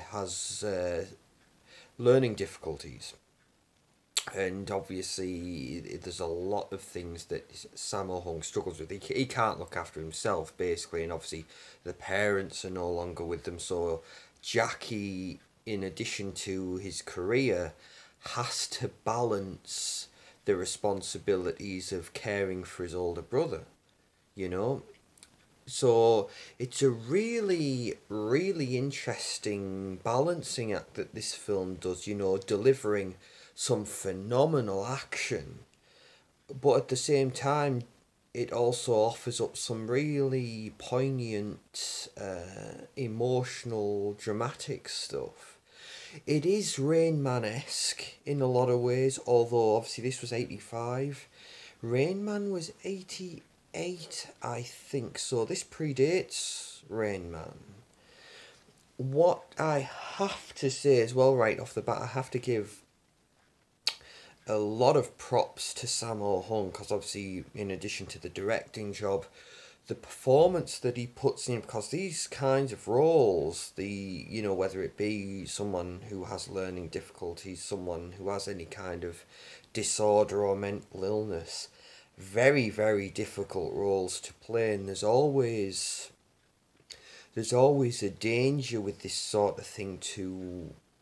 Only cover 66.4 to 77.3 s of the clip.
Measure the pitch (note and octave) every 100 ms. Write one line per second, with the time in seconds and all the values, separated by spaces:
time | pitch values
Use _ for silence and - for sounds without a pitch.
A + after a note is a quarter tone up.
66.4 | F#2+ A2 F#2+ - G2 G#2 - G2+ G2 F#2
67.4 | E2 G#2+ G2+ F#2 G#2 - F#2 - F2 E2
68.4 | G2 A2+ - A2 G#2 G2 G#2 G2 - -
69.4 | - - - - - - - - C3 C3+
70.4 | F3 F3+ - - B2 B2 A#2+ - C3 -
71.4 | - A#2+ - A2 - D#3+ F#3+ D#3 - -
72.4 | C3+ C3+ C3+ G2+ - A#2+ D#3+ E3 A#2 F2
73.4 | D2 - - - G2 G2+ G2 F2+ - G#2+
74.4 | G#2 F#2 F#2+ F#2+ F#2 - G#2 G#2+ G2 G2
75.4 | E2+ - G#2 F#2 F2+ F2+ G#2+ G2 F2+ F#2+
76.4 | - F#2+ F#2 F2+ E2 - - - F2+